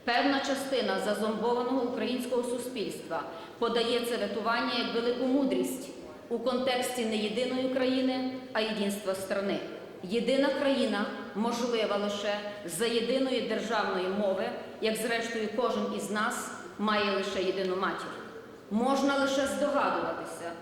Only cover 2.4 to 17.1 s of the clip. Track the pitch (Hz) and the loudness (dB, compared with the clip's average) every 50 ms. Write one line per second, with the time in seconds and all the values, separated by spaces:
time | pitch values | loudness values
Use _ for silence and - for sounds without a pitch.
2.4 | 240 240 240 254 - 254 - 240 190 165 - - - - 165 156 143 - - - | 0 0 -2 -4 -4 -6 -4 -4 -4 -4 -4 -8 -8 -6 -4 -4 -4 -6 -10 -12
3.4 | - - - - 233 233 214 240 226 226 254 233 233 233 240 214 202 196 202 220 | -12 -14 -6 -2 0 2 2 2 2 2 2 0 0 0 0 0 -2 -2 -2 -2
4.4 | 202 220 233 240 254 254 254 240 220 202 - 233 233 247 247 - 269 254 254 285 | 0 0 2 2 0 0 0 0 -2 0 0 0 2 2 0 2 2 4 4 4
5.4 | 269 254 - - - - - - - - - - - - - - - - 233 226 | 4 4 2 2 0 0 -2 -6 -8 -10 -12 -12 -12 -14 -14 -14 -8 -4 -4 0
6.4 | 226 254 247 247 262 269 247 247 - - - 247 233 220 220 214 208 208 - 233 | 0 0 0 2 2 2 2 2 0 0 0 0 0 0 0 0 0 0 0 0
7.4 | 254 254 254 254 262 262 254 277 254 262 262 262 254 262 254 262 262 262 - - | 0 0 0 0 0 0 2 2 2 2 2 4 2 2 2 2 -2 -2 -4 -6
8.4 | - - - 226 220 220 220 214 202 202 202 202 - 185 190 185 - - 208 196 | -10 -4 -2 0 0 0 0 0 0 0 0 -2 -2 -2 -2 -2 -2 -2 -2 0
9.4 | 196 202 180 151 - - - - - - - - - 180 190 233 - - 269 262 | 0 0 -2 -2 -4 -6 -10 -10 -12 -12 -12 -10 -6 -2 0 0 2 4 4 4
10.4 | 277 285 269 269 277 277 269 240 233 214 208 202 208 - - - - - - 190 | 4 4 4 2 2 2 4 4 2 2 2 0 0 -2 -4 -6 -8 -6 -2 0
11.4 | 220 240 240 233 247 240 233 226 214 190 202 202 202 208 202 202 - 214 202 208 | 0 0 0 0 0 0 2 2 2 2 2 0 0 0 -2 -2 -2 -2 -2 -2
12.4 | 208 - - - - 170 170 - 226 226 240 233 220 233 254 262 269 262 254 233 | -4 -6 -8 -8 -8 -8 -4 0 0 2 2 2 2 2 2 2 2 2 2 0
13.4 | 196 - 220 208 202 - 233 214 202 196 196 185 180 185 190 208 214 196 185 - | 0 0 -2 -2 0 0 0 0 2 2 0 0 0 0 0 2 2 2 2 2
14.4 | - - - - - - - - - 220 214 - - 247 233 226 226 - - 226 | 0 -2 -4 -6 -10 -10 -8 -2 0 0 0 0 0 0 0 0 -2 -2 -2 -2
15.4 | 214 208 - - 247 - 214 214 208 - 214 208 - - 208 214 214 233 240 - | -2 0 0 2 2 2 2 0 0 -2 -2 -4 -4 -2 0 0 0 0 0 -2
16.4 | - - - - - - - - 208 214 214 208 202 202 | -6 -8 -8 -10 -12 -12 -6 -2 0 2 2 2 2 2